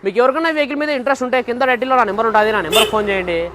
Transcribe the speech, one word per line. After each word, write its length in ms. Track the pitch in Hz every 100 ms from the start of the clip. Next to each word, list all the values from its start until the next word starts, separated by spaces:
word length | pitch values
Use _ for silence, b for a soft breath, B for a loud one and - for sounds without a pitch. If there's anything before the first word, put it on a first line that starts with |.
మీకు 120 | 196 202
ఎవరికైనా 300 | 254 277 330 302
వెహికల్ 220 | 285 285
మీద 80 | 302 277
ఇంట్రెస్ట్ 260 | 247 262 254
ఉంటే 120 | 254 240
కింద 140 | 240 262
టైటిల్లో 280 | 240 262 254
నా 40 | 208
నెంబర్ 160 | 202 226
ఉంటుంది, 200 | 214 214 214
నా 40 | 160
నెంబర్ 200 | 214 214
ఫోన్ 140 | 214 208
చేయండి. 280 | 196 180 170 170